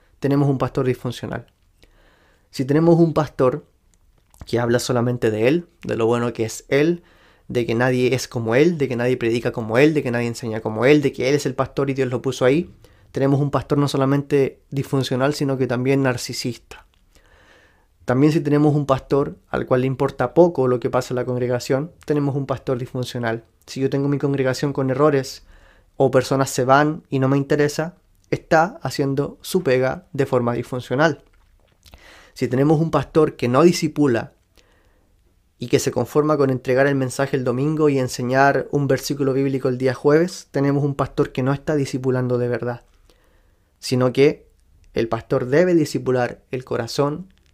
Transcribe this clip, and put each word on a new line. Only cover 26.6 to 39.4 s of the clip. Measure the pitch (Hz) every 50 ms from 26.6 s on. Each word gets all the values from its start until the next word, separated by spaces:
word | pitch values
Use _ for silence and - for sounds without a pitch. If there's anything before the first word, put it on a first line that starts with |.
| 127
van | 123 135 139 151 151 156 - - _
y | - 135
no | 131 131
me | 139
interesa, | 143 139 139 156 147 147 147 147 - 156 165 - _ _ _ _ _ _ _
está | - 135 - _ - 160 160 185 254 320 -
haciendo | 139 127 - 143 139 135 139 139 - - - -
su | - - 190 175
pega | 135 127 127 127 131 143 175 - _ -
de | 135 139
forma | 131 - 127 120 120 120
disfuncional. | - - - - 127 120 - 131 131 151 165 143 - - _ _ _ _ _ _ _ _ _ _ _ _ - - - - - - - - - _
Si | - 131 123
tenemos | 127 127 139 151 160 151
un | 165 160
pastor | 151 151 156 - - 165 156 143 -
que | - - 120
no | 123 131 156
discipula | 175 170 - - 147 - - 147 147 160 110 - - - _ _ _ _ _ _ _ _ _ _ _ _ _ _ _ _ _ _ _ _ _ _ _ _ _
y | -
que | 123 - 131
se | - 135
conforma | 113 123 120 - - 151 147 151 156 143
con | 143 135
entregar | 131 127 - - 127 127 139
el | 143 143
mensaje | 135 131 127 123 - 139 135 -
el | 139 127
domingo | 127 120 123 135 151 156 151 156 151
y | 139 135
enseñar | 127 127 - - 127 120 127 131 139 139 135 139 - -
un | - 147 143
versículo | 135 139 131 - - 147 139 147 135 131
bíblico | 135